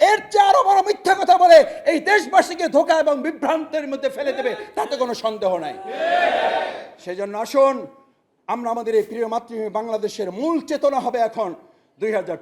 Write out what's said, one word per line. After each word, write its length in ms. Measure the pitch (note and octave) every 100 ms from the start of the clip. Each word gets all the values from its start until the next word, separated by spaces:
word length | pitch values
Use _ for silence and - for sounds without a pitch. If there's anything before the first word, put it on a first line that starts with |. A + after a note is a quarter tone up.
এর 200 | F#4+ G#4+ -
চেয়ে 120 | G#4
আরো 200 | G4 C#5
বড় 180 | G4 G4
মিথ্যা 320 | F#4+ - F4+
কথা 240 | F#4+ F#4 F#4
বলে 260 | F4+ E4 B3 - -
এই 140 | D#4+
দেশবাসীকে 680 | F#4+ G#4 C4 F#4+ - E4 E4+
ধোঁকা 320 | C#4 E4 D#4+
এবং 220 | D4+ C#4
বিভ্রান্তের 680 | D4 E4 C#4+ D#4+ D#4+ D#4 C#4+
মধ্যে 220 | C4+ C4+
ফেলে 240 | C4+ C#4
দেবে, 220 | C4 B3 - - -
তাতে 220 | - C4+
কোনো 160 | B3+
সন্দেহ 440 | A3+ A3 G#3+ G3 F3+
নাই। 160 | D3+ - - - - F5 - - - - - - - - F3+
সেজন্য 320 | F#3 G3+ G#3
আসুন, 500 | A3 C#4+ C4+ B3+ F3+ - _ _ _ _ -
আমরা 240 | A3+ A#3
আমাদের 240 | A#3 A3+ A3
এই 80 |
প্রিয় 240 | - A3+ A3+
মাতৃভূমি 420 | A3+ A#3 A3+ G#3+
বাংলাদেশের 640 | G3+ A3+ G#3+ G3+ - F#3+
মূল 300 | F#3 D4+ D#4+
চেতনা 380 | - D4 C#4+ C4+
হবে 200 | A#3 A#3+
এখন 360 | A3+ A3+ G3 D#3+ _ _ _ -
দুই 120 | A3
হাজার 260 | G#3+ F3+ D#3+